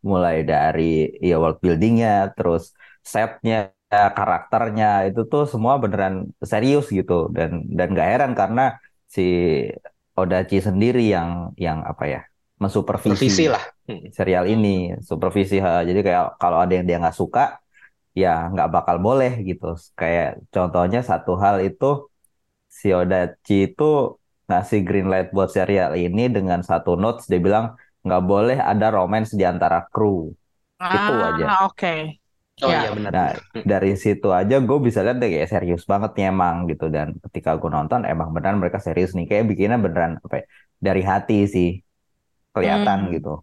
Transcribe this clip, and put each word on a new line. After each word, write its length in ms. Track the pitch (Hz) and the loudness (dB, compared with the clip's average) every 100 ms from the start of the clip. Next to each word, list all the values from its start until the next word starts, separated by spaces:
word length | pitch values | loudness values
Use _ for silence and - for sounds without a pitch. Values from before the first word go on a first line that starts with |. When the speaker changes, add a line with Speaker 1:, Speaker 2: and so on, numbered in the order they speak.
| 95 | 0
Speaker 1:
Mulai 260 | 92 87 80 78 | 2 2 0 0
dari 360 | 76 78 80 82 80 78 - 90 | 2 2 2 0 2 0 -2 0
ya 80 | 82 | 2
world 160 | 82 80 | 2 0
buildingnya, 680 | 92 80 110 117 113 101 98 - | 0 2 2 2 2 2 0 -2
terus 360 | 90 85 - _ - _ | 0 0 -4 _ -20 _
setnya, 720 | - - 110 - 117 113 98 _ _ | -6 -2 -2 -2 -2 -2 -4 _ _
karakternya, 1160 | 104 101 - 101 85 - 117 117 107 107 101 95 | 2 2 2 -2 -2 0 -2 0 0 2 2 0
itu 120 | 117 110 | -2 -2
tuh 100 | 147 147 | 0 0
semua 220 | 113 113 139 | 0 0 0
beneran 320 | 110 95 95 92 - - | 0 0 -2 -4 -8 -12
serius 420 | - 107 127 143 - | -4 0 2 2 0
gitu. 200 | 95 90 87 80 - | -4 0 0 0 -2
Dan, 140 | 82 85 - 87 | -4 -4 -6 -2
dan 100 | 87 90 | 0 0
gak 100 | 80 | 0
heran 200 | 120 139 113 | 2 0 0
karena 220 | 95 117 123 - _ _ _ | 0 0 0 -2 _ _ _
si 120 | - 90 87 87 73 53 - - _ _ - | -2 0 2 2 0 -4 -10 -18 _ _ -4
Odachi 400 | 92 92 90 98 | 0 0 0 0
sendiri 400 | 98 95 117 123 110 | 0 0 2 2 2
yang, 360 | 92 85 87 85 - | 0 -2 -6 -10 -6
yang 200 | 87 78 78 | -4 -4 -8
apa 180 | 76 73 | -8 -6
ya, 100 | 67 - _ _ _ | -6 -12 _ _ _
mensupervisi 520 | 98 101 - 98 117 | -2 -2 -2 -2 0
Speaker 2:
Supervisi 300 | 98 131 98 156 | 2 2 4 2
lah. 140 | 113 - _ - | 0 -4 _ -16
Hmm. 220 | 95 82 | -14 -14
Speaker 1:
serial 320 | - 95 90 90 | -4 0 2 2
ini, 420 | 113 104 95 90 90 | 2 2 0 -2 -8
supervisi, 560 | - 80 92 101 95 98 | -8 -4 0 0 0 2
ha. 160 | 92 87 85 | 2 2 2
Jadi 120 | 95 98 | 0 2
kayak 300 | 90 85 - | 2 0 0
kalau 160 | 90 82 | 0 2
ada 100 | 90 92 | 2 2
yang 80 | 90 | 2
dia 120 | 85 | 0
nggak 160 | 82 - | 0 -2
suka, 400 | 85 - - - _ _ - _ _ - | -2 0 0 -4 _ _ -20 _ _ 0
ya 320 | 92 85 85 | 2 2 -2
nggak 160 | 95 80 | -2 0
bakal 220 | 87 - 85 | 0 0 0
boleh 320 | 101 135 127 120 92 | 2 2 2 -2 -6
gitu. 260 | 90 82 80 - - | -6 -8 -10 -14 -6
Kayak 440 | 82 85 73 - - | -2 0 -2 -6 -6
contohnya 460 | 98 90 87 87 117 | -2 0 2 2 0
satu 380 | 123 90 - 90 | 0 -2 -2 2
hal 240 | 101 98 | 2 2
itu, 460 | 95 - 135 143 - _ _ _ _ _ _ | -2 0 0 0 -6 _ _ _ _ _ _
si 220 | - 101 | -4 0
Odachi 800 | 90 90 92 87 - - 101 98 | 2 2 0 0 -6 0 2 2
itu 460 | - 151 151 127 - _ _ - | 0 2 2 0 -6 _ _ -2
ngasih 320 | 90 104 107 92 | -2 0 -2 0
green 220 | 98 95 | 0 2
light 160 | 95 90 98 | 0 0 -2
buat 120 | 92 | 0
serial 400 | 101 90 101 85 90 | 0 2 2 2 0
ini 300 | 87 98 123 | -2 0 0
dengan 280 | 107 95 90 87 | 0 0 -2 0
satu 300 | 82 87 87 | -2 0 0
notes, 300 | 107 117 - | 0 -2 -2
dia 80 | 90 | 0
bilang 380 | 90 107 113 - _ _ | 2 2 0 -10 _ _
nggak 180 | 92 90 92 | -2 0 2
boleh 320 | 98 113 135 | 2 2 2
ada 320 | - 104 107 | 0 2 2
romance 400 | 104 90 110 110 104 | 2 0 0 -2 0
di 60 | 90 | 0
antara 400 | 87 85 85 - | 2 0 0 -2
kru. 420 | - 107 92 78 80 _ _ _ _ | 0 0 0 -4 -14 _ _ _ _
Itu 300 | 180 190 208 | -2 0 0
Speaker 3:
Ah, 160 | 220 220 | 0 0
Speaker 1:
aja. 120 | 220 - 190 190 | -2 0 2 0
Speaker 3:
oke. 260 | - 185 160 156 151 _ _ _ - | -2 -4 -4 -8 -12 _ _ _ -4
Speaker 2:
Oh 80 | 135 | 0
Speaker 3:
Ya. 60 | 151 | 0
Speaker 2:
iya, 80 | 110 | -2
benar, 200 | 107 104 | -4 -2
Speaker 1:
Nah, 140 | 92 80 | 0 0
Speaker 2:
benar. 40 | - - | -4 -10
Hmm. 100 | 113 101 | -6 0
Speaker 1:
dari 200 | 98 98 | 2 2
situ 340 | 95 110 98 98 | 0 0 0 2
aja 220 | 90 101 135 | 2 4 2
gue 200 | 120 143 | 2 2
bisa 160 | 120 107 98 | 2 2 0
lihat 160 | 123 | 0
deh 80 | 120 | 0
kayak 160 | 80 82 | 0 0
serius 320 | 92 90 85 - | -2 0 -4 0
banget 240 | 101 92 - | -2 0 -2
nih 80 | 95 | 0
emang 320 | 95 87 85 87 | 2 0 0 -4
gitu. 200 | 76 80 | -4 -4
Dan 240 | 76 76 80 - | -4 -6 -10 -12
ketika 240 | - - 78 | -6 -4 -2
gue 100 | 80 | -2
nonton 320 | 78 76 - | -2 -2 -2
emang 320 | - 80 80 | -2 -4 -4
beneran 240 | 82 90 101 | -2 -2 0
mereka 240 | 90 101 | -2 -4
serius 320 | 90 82 90 | -4 -2 -2
nih, 120 | 90 82 | -2 -2
kayak 140 | 104 110 | 0 0
bikinnya 280 | 90 101 120 | 0 0 2
beneran 400 | 98 82 82 80 | 0 0 -2 -4
apa 240 | - - | -8 -8
ya, 20 | - _ _ _ 95 | -8 _ _ _ 0
dari 160 | 92 95 | 0 0
hati 320 | 98 - 104 101 | -2 0 2 2
sih 220 | 95 87 95 _ _ _ _ _ _ _ | 2 0 -2 _ _ _ _ _ _ _
kelihatan 440 | 107 92 208 104 98 95 | -2 0 0 0 0 -2
Speaker 3:
Hmm. 40 | 82 | -4
Speaker 1:
gitu. 160 | 78 76 | -6 -10